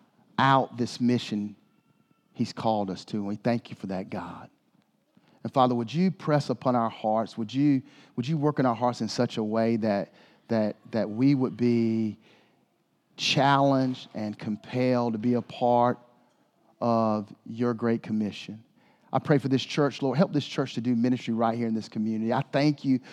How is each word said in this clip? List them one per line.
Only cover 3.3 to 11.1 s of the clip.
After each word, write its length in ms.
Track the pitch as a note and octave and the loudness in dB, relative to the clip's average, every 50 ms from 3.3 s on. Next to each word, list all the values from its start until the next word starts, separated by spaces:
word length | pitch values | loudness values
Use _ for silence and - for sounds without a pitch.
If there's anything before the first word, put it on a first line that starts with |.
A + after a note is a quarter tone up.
| G#2+ | -8
thank 340 | G#2 - B2 A#2 A#2 - - | -4 -2 -2 -2 -2 -4 -10
you 60 | - | -16
for 100 | - - | -12 -10
that, 240 | F#2+ F#2+ F#2 G2 - | -8 -8 -8 -8 -8
God. 400 | - F#2+ E2+ F2 E2+ - - - _ _ _ _ _ _ _ _ _ _ _ _ _ _ _ _ _ _ - | -10 -10 -10 -10 -14 -16 -18 -20 _ _ _ _ _ _ _ _ _ _ _ _ _ _ _ _ _ _ -10
And 100 | A#2 - | -2 2
Father, 220 | C#3 B2+ B2+ B2 | 4 4 4 4
would 180 | A#2+ A#2+ A2 A#2+ | 0 -2 -4 -2
you 180 | E3 F#3 F#3+ | 0 0 0
press 400 | - - - D#3+ D3 C#3+ C#3+ - | 0 -2 -2 0 2 2 2 0
upon 260 | B2+ - - C3+ B2 | -4 -2 0 0 2
our 140 | A#2+ A#2 A2 | 2 0 0
hearts? 480 | - - - A2 A2 A2 A2 - - - | -4 -4 -2 -2 0 0 -2 -4 -6 -8
Would 140 | A2+ G#2 A#2 | -8 -4 0
you, 300 | C3+ C#3+ D3 C#3 C3 - - - - - - - | 2 4 4 4 2 0 -4 -20 -20 -20 -14 -8
would 140 | - A#2 B2+ | -8 -4 -2
you 80 | E3 | -2
work 220 | D3+ C#3+ D3+ C#3+ - | 0 0 0 0 2
in 80 | C3 | 2
our 100 | B2+ A#2 | 2 2
hearts 240 | A2 B2 B2 A#2+ - | 2 0 0 0 0
in 80 | A2+ G#2 | -4 -4
such 300 | - - A#2+ A#2 - A#2 | 0 0 0 0 0 -4
a 40 | A2 | -4
way 340 | G#2+ G#2+ A2+ A2+ A#2 A#2 | -2 0 0 2 2 2
that, 360 | G#2+ G#2+ A2 G2+ G2+ E2 - _ - - _ _ _ _ - | 0 0 0 0 0 -2 -4 _ -20 -20 _ _ _ _ -2
that, 280 | A#2 A2 G#2+ G#2 - _ _ A#2+ | 0 0 0 0 -4 _ _ -6
that 180 | A2+ A2+ G2+ | -4 -2 -2
we 260 | A2 | -2